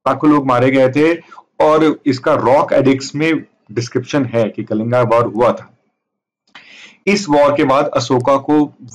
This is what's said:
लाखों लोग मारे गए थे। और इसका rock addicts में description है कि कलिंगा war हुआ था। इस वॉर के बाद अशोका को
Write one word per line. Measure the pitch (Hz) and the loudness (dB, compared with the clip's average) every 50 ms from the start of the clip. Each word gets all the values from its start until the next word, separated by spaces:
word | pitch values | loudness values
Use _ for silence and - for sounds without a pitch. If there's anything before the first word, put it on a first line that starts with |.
| - 135 | -4 -4
लाखों | 135 131 - 151 | -2 0 2 2
लोग | 151 147 135 | 2 2 2
मारे | 135 123 123 127 131 | 0 0 2 2 2
गए | 131 135 131 127 | 2 2 2 2
थे। | 120 147 151 160 170 165 - - - - - _ _ - | 2 2 2 0 0 -2 -6 -18 -20 -20 -20 _ _ 0
और | 156 151 151 156 156 156 139 - - | 2 2 2 2 2 0 -2 -2 -2
इसका | 147 123 123 - 160 147 | -4 -4 -2 -2 -2 -2
rock | 113 104 117 135 151 165 - | 0 0 2 2 2 2 0
addicts | - 151 135 131 135 135 - - - | 0 2 2 2 0 0 -2 -8 -6
में | 147 156 165 160 139 - _ _ _ _ - | -4 -2 -2 -2 -4 -6 _ _ _ _ -12
description | 104 117 120 - - 127 123 - - 143 135 | -8 -8 -6 -4 -6 -6 -6 -4 -4 -4 -2
है | 120 117 117 113 104 | -2 -2 -2 -2 -2
कि | - - 107 | -4 -8 -8
कलिंगा | - 110 107 110 117 120 127 | -6 -6 -4 -4 -2 0 0
war | 123 107 113 120 117 | 0 2 2 0 0
हुआ | 104 101 107 120 110 | 0 -2 0 0 0
था। | 101 - - - _ _ _ _ _ _ _ _ _ _ _ _ _ _ _ _ - - - - - - - - - _ - | 0 -2 -8 -20 _ _ _ _ _ _ _ _ _ _ _ _ _ _ _ _ -20 -20 -20 -20 -20 -20 -20 -20 -18 _ -4
इस | 190 202 202 - 147 | -2 -2 -2 -2 0
वॉर | 147 143 143 143 - | 2 2 2 2 2
के | - 147 | 0 0
बाद | 135 131 143 151 | 0 2 0 0
अशोका | - - 131 123 - 135 127 120 139 139 | -2 -2 -4 -2 -2 -2 0 0 0 0
को | 135 135 - 151 151 147 135 - - - 120 | 0 0 0 0 2 0 0 -4 -14 -20 -18